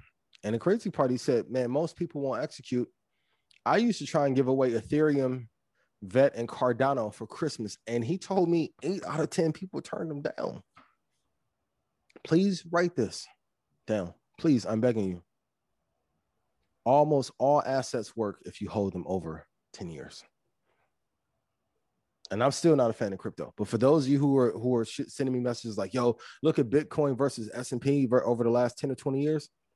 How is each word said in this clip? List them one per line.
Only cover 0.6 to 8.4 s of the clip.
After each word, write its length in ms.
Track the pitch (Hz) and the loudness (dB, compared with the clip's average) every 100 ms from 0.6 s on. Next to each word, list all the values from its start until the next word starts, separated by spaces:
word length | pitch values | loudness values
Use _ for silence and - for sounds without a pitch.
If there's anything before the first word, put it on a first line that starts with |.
| 165 226 214 | 0 0 -2
part, 200 | - 135 | 0 0
he 60 | 127 | 0
said, 320 | - 120 - | 2 0 0
"Man, 200 | 127 123 | -2 -2
most 260 | 135 165 - | -2 -4 -4
people 240 | 165 147 | -8 -6
won't 220 | 139 120 | -4 -4
execute. 460 | 147 - 131 123 120 _ _ _ _ _ _ _ | -6 -10 -6 -4 -4 _ _ _ _ _ _ _
I 140 | - 160 | 0 2
used 200 | 240 202 | 2 -2
to 60 | 143 | -2
try 200 | 160 143 | 0 2
and 100 | 131 | 2
give 120 | 127 | 2
away 240 | 135 131 | 2 2
Ethereum, 760 | 117 - 151 156 143 131 127 117 _ _ _ _ _ | 0 0 2 2 2 0 -4 -10 _ _ _ _ _
Vet, 320 | 98 107 139 | -2 4 4
and 120 | 117 117 | 4 -6
Cardano 640 | - 127 113 135 139 107 | 0 0 2 2 2 -2
for 140 | - 113 | -6 -14
Christmas, 520 | - 160 - 107 - - | -6 -6 -4 -8 -10 -6
and 180 | 120 | -4
he 140 | 117 185 | -2 -4
told 300 | - 190 | -2 0